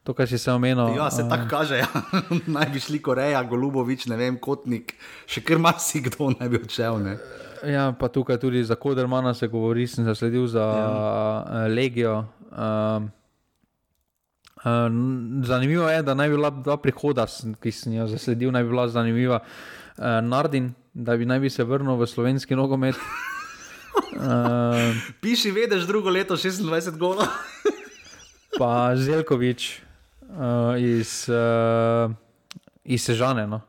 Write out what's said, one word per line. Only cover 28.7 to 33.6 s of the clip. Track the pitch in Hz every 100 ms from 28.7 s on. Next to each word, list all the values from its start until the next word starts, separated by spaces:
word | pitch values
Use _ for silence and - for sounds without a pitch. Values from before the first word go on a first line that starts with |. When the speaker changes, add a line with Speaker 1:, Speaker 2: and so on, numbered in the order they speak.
| 120 123
Speaker 1:
Zeljković, | 127 131 156 156 131 123 123 -
eh, | - - - _ _ 262 196 123 120 117 123
iz, | 123 117 110 - -
eh, | 117 117 117 113 113 113 117 113 110 _ _ _ - _ _
iz | - 123
Sežane, | - 113 127 123 104
no. | 107